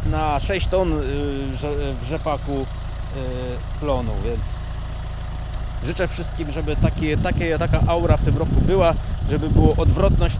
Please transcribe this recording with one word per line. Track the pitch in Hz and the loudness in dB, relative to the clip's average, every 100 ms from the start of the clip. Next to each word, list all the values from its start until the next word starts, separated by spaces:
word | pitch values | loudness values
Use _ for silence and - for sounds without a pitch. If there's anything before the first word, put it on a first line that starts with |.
| - | 0
na | 156 156 143 | 0 0 0
sześć | - 190 - | 0 0 2
ton, | 185 180 | 2 2
y, | 156 135 143 143 139 139 131 | 0 0 -2 -2 -2 -4 -4
rze-, | 147 143 143 127 | -4 -2 -2 -4
w | - | -4
rzepaku, | 156 156 143 147 139 | -4 -2 -2 -2 -4
y, | 131 - - - - 139 127 127 127 123 - - | -4 -6 -6 -6 -6 -6 -6 -4 -4 -6 -6 -4
plonu, | 147 131 120 - - | 0 0 0 -2 -2
więc | 160 - - - - - - - - - - - - - - 127 | -2 -4 -6 -6 -6 -6 -8 -8 -8 -8 -6 -6 -6 -6 -6 -4
życzę | 170 175 | -2 -2
wszystkim, | - 170 - 151 | -2 -6 -6 -4
żeby | 143 156 147 | -4 -2 2
takie, | 156 - 156 143 | 2 2 0 0
takie, | 180 175 165 156 | 0 0 0 0
taka | 170 147 - | 2 2 2
aura | 170 170 156 | 2 4 4
w | |
tym | 233 - | 4 2
roku | 165 - | 2 2
była, | - 190 170 160 - - - | 4 4 4 2 -2 -4 -2
żeby | 147 156 | 0 2
było | - - - | 6 6 6
odwrotność | 156 - 190 180 170 - | 4 4 4 4 2 2